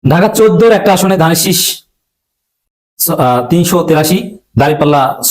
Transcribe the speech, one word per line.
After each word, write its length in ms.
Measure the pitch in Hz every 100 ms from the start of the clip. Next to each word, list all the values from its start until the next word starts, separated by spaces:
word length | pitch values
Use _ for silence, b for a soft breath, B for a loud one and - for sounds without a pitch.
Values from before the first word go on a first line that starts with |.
ঢাকা 240 | 123 160 208
চোদ্দোর 440 | 214 220 175 226
একটা 180 | 214 202
আসনে 240 | 185 190 170
ধানের 180 | 160 170
শীষ, 160 | 185 185 - - _ _ _ _ _ _ _ _ _ _ _ _ - -
আহ, 180 | 127 123 123
তিনশো 280 | 170 175 175 160
তেরাশি, 300 | 151 156 185 - - _ 117
দাঁড়িপাল্লা 440 | 143 151 147 143 127 - -